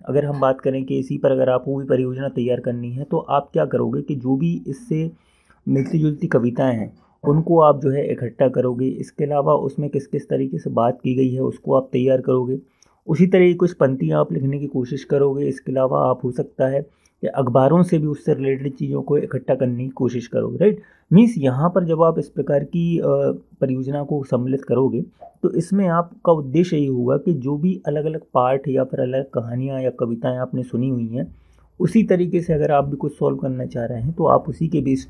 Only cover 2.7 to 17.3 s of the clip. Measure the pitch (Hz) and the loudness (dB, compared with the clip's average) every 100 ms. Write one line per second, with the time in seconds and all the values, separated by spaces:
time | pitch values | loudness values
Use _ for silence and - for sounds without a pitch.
2.7 | 120 120 123 143 165 - 139 139 165 147 | -6 -6 -8 -4 -4 0 -2 0 -2 0
3.7 | 123 117 135 147 139 120 135 170 170 - | 0 -2 -2 -4 -4 -2 0 0 -2 -6
4.7 | - - 156 160 - _ _ _ _ - | -10 -6 -4 -4 -8 _ _ _ _ -2
5.7 | 135 131 160 151 147 170 131 117 120 131 | 0 0 0 0 0 0 0 0 0 -2
6.7 | 113 101 - _ _ - 151 165 170 151 | -2 -6 -12 _ _ 0 0 2 6 6
7.7 | 147 139 139 - 113 120 - 135 127 127 | 4 0 -2 -2 -4 -6 0 0 2 -2
8.7 | 123 131 - - - 147 147 147 151 - | -2 -4 -4 -8 -6 -2 0 2 0 0
9.7 | - 147 143 135 147 - 135 135 147 151 | -4 -4 -4 -4 -6 -4 -2 -2 -4 -4
10.7 | 120 117 131 127 127 131 127 127 117 - | 0 0 0 -2 0 0 0 -2 -4 0
11.7 | 135 131 131 131 131 127 127 123 131 - | 0 0 0 2 2 2 0 0 -6 -8
12.7 | _ _ _ - 151 190 185 180 175 175 | _ _ _ -2 2 4 6 6 4 0
13.7 | - 139 135 156 151 147 165 135 143 139 | 2 0 2 0 0 0 -2 -2 -4 -4
14.7 | 135 123 139 - 143 139 139 143 135 - | -4 -4 -6 -2 2 2 0 -2 -4 -4
15.7 | 131 131 143 135 127 127 123 143 - 135 | 0 2 2 2 0 -2 -4 -6 -2 0
16.7 | 139 - _ _ _ - | 0 -6 _ _ _ -4